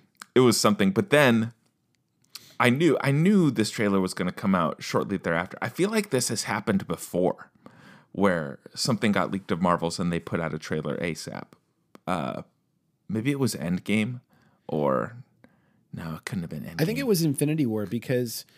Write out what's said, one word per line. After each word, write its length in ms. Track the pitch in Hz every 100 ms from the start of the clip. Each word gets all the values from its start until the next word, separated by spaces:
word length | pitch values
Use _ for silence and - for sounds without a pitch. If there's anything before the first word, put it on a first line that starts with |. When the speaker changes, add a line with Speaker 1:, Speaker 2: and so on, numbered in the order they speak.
| _ - - 127
Speaker 1:
it 60 |
was 180 | 123 101
something. 320 | 110 104 95
But 180 | 104 98
then 440 | 147 131 113 117 - _ _ _ _ _ _ _ - - -
I 100 | 123
knew, 260 | 135 165 -
I 100 | 139
knew 380 | 143 180 202 151
this 220 | 110 104
trailer 280 | - 104 98
was 140 | 92
gonna 180 | - 90
come 220 | - 98
out 300 | 92 78 -
shortly 340 | - 107 73 95
thereafter. 400 | 92 82 90 -
I 60 | 117
feel 200 | - 196
like 220 | 220 202
this 180 | 127 -
has 140 | 113
happened 440 | - 104 110 95 -
before, 600 | 80 - 87 90 - - _ - - - - _
where 480 | 92 98 87 71 58 - -
something 360 | - 113 110
got 200 | 98 80
leaked 200 | 95 -
of 120 | 85
Marvel's 340 | 90 85 85 -
and 140 | 87
they 60 | 85
put 200 | - 87
out 140 | 80
a 60 | 80
trailer 360 | - 78 76 64
asap. 480 | 85 78 - - - _ _ _ _ - -
Uh, 380 | 90 64 50 - _ _ _ _ _ -
maybe 220 | 110 131
it 80 | 139
was 160 | 123 -
Endgame, 640 | 85 90 - 107 113 123 _ _ _ _ -
or 500 | 78 71 64 - 120 - _ - _ _ _ _
no, 220 | - 82 80
it 100 | -
couldn't 180 | 95
have 60 | 82
been 140 | 76
Endgame. 180 | - 170
Speaker 2:
I 40 | 160
think 120 | 247
it 60 | 262
was 140 | 175
Infinity 420 | 160 135 147 160 123
War, 200 | 107 98
because 600 | 120 - 123 120 - -